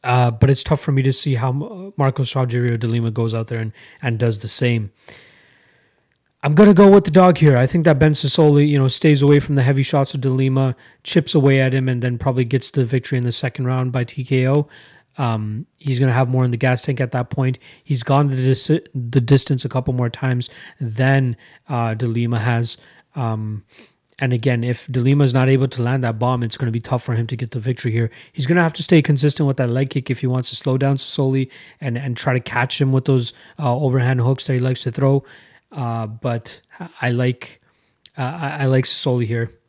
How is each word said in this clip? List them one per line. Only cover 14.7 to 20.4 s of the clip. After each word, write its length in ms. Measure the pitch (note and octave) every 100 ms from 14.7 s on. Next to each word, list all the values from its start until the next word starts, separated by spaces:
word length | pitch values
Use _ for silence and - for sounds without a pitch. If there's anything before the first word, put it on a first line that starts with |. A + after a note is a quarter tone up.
| - - _ _ -
Um, 480 | B2 A2+ G#2+ G#2+ - _
he's 220 | C#3+ B2
gonna 140 | C3
have 160 | B2 B2
more 160 | B2+
in 60 | B2+
the 60 | A#2
gas 260 | C3 B2+
tank 180 | - C3
at 100 | B2+
that 180 | B2+ A#2+
point. 280 | - C3 B2 - -
He's 200 | - C3
gone 260 | A#2 C#3 C#3+
the 60 |
dis-, 320 | C3 C3 B2+ - D#3+ -
the 260 | C3 A#2+ C3
distance 460 | A#2 C3+ - C3
a 40 | A#2+
couple 240 | C3 B2
more 180 | B2 A#2+
times 380 | - C3 B2